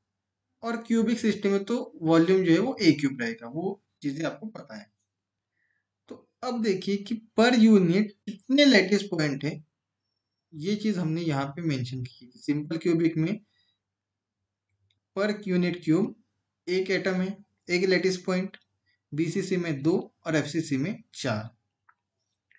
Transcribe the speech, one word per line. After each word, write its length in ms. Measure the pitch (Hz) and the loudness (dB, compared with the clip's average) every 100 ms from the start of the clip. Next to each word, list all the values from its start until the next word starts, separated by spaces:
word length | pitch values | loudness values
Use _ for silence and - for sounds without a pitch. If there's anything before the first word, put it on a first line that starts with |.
| _ _ _ _ _ _ | _ _ _ _ _ _
और 140 | 233 226 | -8 -6
cubic 360 | - 226 220 226 | 0 2 2 2
system 300 | 220 196 202 | 0 0 0
में 140 | 196 202 | 0 0
तो 120 | 247 - - | -4 -6 -4
volume 400 | 160 165 170 190 | 4 4 6 4
जो 80 | 170 | 4
है 80 | 170 | 4
वो 160 | 240 262 | 2 2
ए 100 | 180 | 4
क्यूब 280 | 147 143 123 | 4 2 -2
रहेगा, 260 | 117 113 117 | -6 -8 -10
वो 340 | 147 190 202 _ _ | -8 -6 -8 _ _
चीज़ें 240 | 143 143 151 | -8 -6 -6
आपको 220 | - 220 | -8 -14
पता 300 | 170 - 110 | -14 -16 -18
है। 80 | - _ _ _ _ _ _ _ _ _ _ _ - | -20 _ _ _ _ _ _ _ _ _ _ _ -20
तो 60 | - _ _ | -20 _ _
अब 180 | 254 240 | -6 -2
देखिए 340 | 220 180 - 202 | 0 -2 -2 -4
कि 160 | 202 226 - - | -4 -10 -4 2
per 140 | 240 | 4
unit 580 | 247 220 208 170 185 208 - - | 6 8 8 6 2 0 -6 -16
कितने 400 | - - 269 285 | -12 0 4 6
lattice 380 | 214 185 202 196 | 6 4 0 -2
point 380 | 170 151 143 151 | -2 -2 -2 -6
है, 60 | 151 - _ _ _ _ _ _ _ _ | -8 -14 _ _ _ _ _ _ _ _
ये 220 | 156 165 208 | -10 -6 -4
चीज़ 240 | 214 180 | -2 -2
हमने 220 | 156 165 | -2 -2
यहाँ 240 | 165 139 139 | -2 -2 -4
पे 140 | 156 | -6
mention 400 | 165 131 120 131 | -4 -4 -4 -8
की 220 | 123 - 127 | -12 -16 -20
है। 60 | |
सिंपल 440 | - - 147 147 160 | -10 -4 -4 -4 -4
cubic 380 | 175 165 165 160 | 0 0 0 0
में 220 | 160 214 _ _ _ _ _ _ _ _ _ _ _ _ _ _ _ _ _ 190 | -4 -4 _ _ _ _ _ _ _ _ _ _ _ _ _ _ _ _ _ -4
per 140 | 208 208 185 | -2 -2 -2
unit 360 | 180 175 170 | 0 0 -2
क्यूब 320 | - 165 247 - _ _ _ _ - | 0 0 0 -6 _ _ _ _ -4
एक 240 | 185 185 | -4 -2
atom 300 | 185 190 185 | -2 -2 -2
है, 140 | 190 208 - _ - | -4 -6 -16 _ -4
एक 160 | 180 190 | 0 2
lattice 320 | 180 185 180 | 2 2 -2
point, 380 | - 185 196 - _ _ _ _ - | -4 -4 -4 -10 _ _ _ _ -10
बीसीसी 460 | 147 160 196 - 180 | -6 -4 -4 -4 -4
में 240 | 170 139 | -4 -2
दो 120 | 156 190 - _ 165 | 0 -2 -4 _ -4
और 100 | 156 | -2
एफ़सीसी 420 | 143 165 160 135 | -2 -4 -4 -4
में 260 | 165 240 - | -4 -10 -14
चार। 360 | - 135 104 117 _ _ _ _ _ _ _ _ _ _ | -8 -6 -6 -8 _ _ _ _ _ _ _ _ _ _